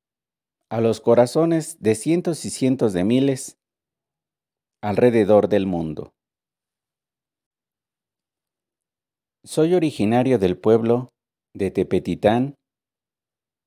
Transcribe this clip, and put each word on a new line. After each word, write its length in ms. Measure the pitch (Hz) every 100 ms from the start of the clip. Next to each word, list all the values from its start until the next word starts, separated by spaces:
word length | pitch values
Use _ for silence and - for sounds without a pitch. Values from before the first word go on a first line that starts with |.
| _ _ _ _ _ _ -
a 100 | 113
los 220 | 113 110
corazones 800 | - 117 123 156 165 165 151 -
de 140 | - 147
cientos 500 | 147 170 175 156 104
y 40 |
cientos 440 | - 131 131 120
de 100 | 92
miles 540 | 95 127 139 131 - - _ _ _ _ _ _ _ _ _ _ _ _
alrededor 680 | 104 98 123 117 98 104 98
del 160 | 101 95
mundo. 480 | 85 80 76 - _ _ _ _ _ _ _ _ _ _ _ _ _ _ _ _ _ _ _ _ _ _ _ _ _ _ _ _ _ _ _ _ _
Soy 300 | - - 160
originario 640 | 180 160 - 104 120 127 120
del 180 | 92 92
pueblo 520 | 110 117 113 120 127 _ _ _ _
de 180 | - 95
Tepetitán, 840 | 98 87 92 92 85 104 117 139 - _ _ _ _ _ _ _ _ _ _